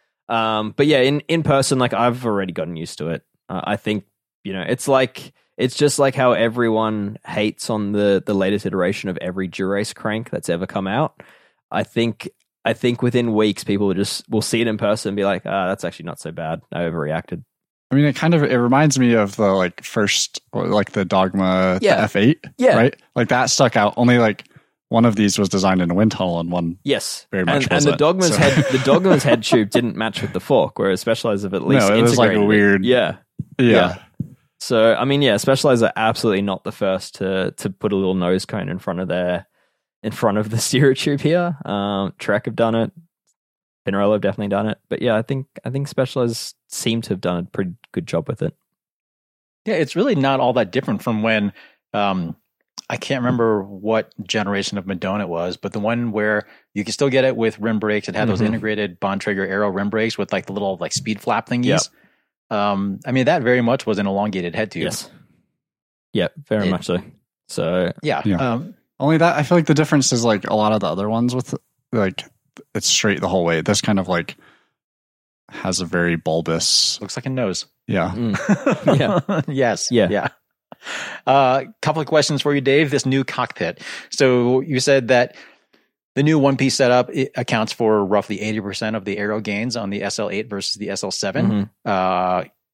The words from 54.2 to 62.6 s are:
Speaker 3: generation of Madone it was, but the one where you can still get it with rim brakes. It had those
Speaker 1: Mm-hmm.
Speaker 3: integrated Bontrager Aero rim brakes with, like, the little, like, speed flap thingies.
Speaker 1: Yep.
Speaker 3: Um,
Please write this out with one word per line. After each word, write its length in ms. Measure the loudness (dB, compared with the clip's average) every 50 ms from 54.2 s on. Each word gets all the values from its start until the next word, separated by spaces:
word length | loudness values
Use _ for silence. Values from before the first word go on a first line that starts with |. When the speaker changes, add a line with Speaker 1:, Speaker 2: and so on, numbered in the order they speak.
| -6
Speaker 3:
generation 520 | -4 -2 -2 -2 -2 -2 -2 -2 -4 -6 -6
of 80 | -6
Madone 340 | -6 -6 -4 -4 -4 -2 -2
it 80 | -4 -4
was, 300 | -4 -4 -4 -4 -6 -6
but 160 | -8 -8 -6
the 60 | -4
one 320 | -2 -2 -2 -2 -2 -4
where 340 | -2 -2 0 0 0 -2 -2 -6 -12 _ _ _
you 100 | -8 -6
can 100 | -6 -6
still 180 | -2 -2 0 2
get 140 | 2 2 2
it 120 | 2 2
with 220 | 0 0 -2 -2 -2
rim 200 | -2 -2 0 0
brakes. 300 | 0 0 0 -2 -2 -4
It 80 | -4
had 100 | -2 0
those 120 | 0 0 2
Speaker 1:
Mm-hmm. 80 | 0
Speaker 3:
integrated 540 | 0 0 -2 -2 -4 -2 -2 -4 -6 -6 -4
Bontrager 460 | -4 -4 -2 -2 -2 -2 -2 -2 -2
Aero 220 | -2 -2 0 0 0
rim 220 | 0 -2 -2 -2
brakes 260 | 0 0 0 -2 -2
with, 160 | -4 -4 -4
like, 140 | -4 -4 -4
the 80 | -6 -6
little, 240 | -4 -4 -4 -4 -4
like, 140 | -6 -6 -6
speed 260 | -6 -4 -4 -6 -4
flap 260 | -2 -2 -2 -2 -2 -2
thingies. 400 | -2 0 0 2 2 0 0 -4 _ _ _ _ _ _ _ _ _ _ _ -6
Speaker 1:
Yep. 80 | -4
Speaker 3:
Um, 420 | -2